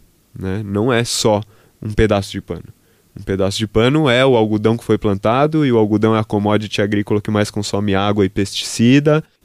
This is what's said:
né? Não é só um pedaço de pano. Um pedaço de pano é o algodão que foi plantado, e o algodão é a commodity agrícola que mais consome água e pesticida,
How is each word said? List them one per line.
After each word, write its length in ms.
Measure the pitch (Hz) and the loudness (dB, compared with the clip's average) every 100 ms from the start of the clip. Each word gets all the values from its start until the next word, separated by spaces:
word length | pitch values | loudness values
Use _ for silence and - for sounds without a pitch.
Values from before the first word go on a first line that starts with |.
| _ _ _ | _ _ _
né? 280 | - 95 98 | -12 -8 -6
Não 260 | 104 101 123 | -4 -2 0
é 140 | 117 | 0
só 380 | 120 - 117 104 - _ _ _ | 0 -2 0 0 -2 _ _ _
um 80 | 107 | -6
pedaço 420 | 104 107 101 98 | 0 2 2 -2
de 80 | 98 | -10
pano. 240 | - 82 - - _ _ _ | -10 -14 -14 -20 _ _ _
Um 80 | - | -14
pedaço 360 | 101 98 95 98 | -6 -2 -2 -2
de 80 | 110 | -2
pano 420 | 110 123 156 147 | 2 2 2 2
é 160 | 120 | 2
o 120 | 135 120 | 4 4
algodão 380 | 107 107 113 | 2 0 0
que 100 | 117 | 0
foi 120 | - 107 | 0 0
plantado, 720 | 107 98 110 127 151 156 139 | 0 -2 0 0 0 0 2
e 40 | |
o 60 | 113 | 2
algodão 400 | 107 107 110 110 | 2 2 2 2
é 20 | |
a 60 | |
commodity 560 | 107 107 104 107 104 - | 0 -2 0 0 -2 -4
agrícola 400 | 104 104 - 104 | -2 -2 -2 -4
que 100 | - | 0
mais 200 | 107 104 | -2 -2
consome 440 | 107 101 101 104 | -4 -4 -4 0
água 300 | 95 104 104 | 0 0 0
e 40 | 95 | 0
pesticida, 920 | - 98 - - - 117 139 151 151 - _ | -2 -6 -6 -8 0 4 4 2 0 -2 _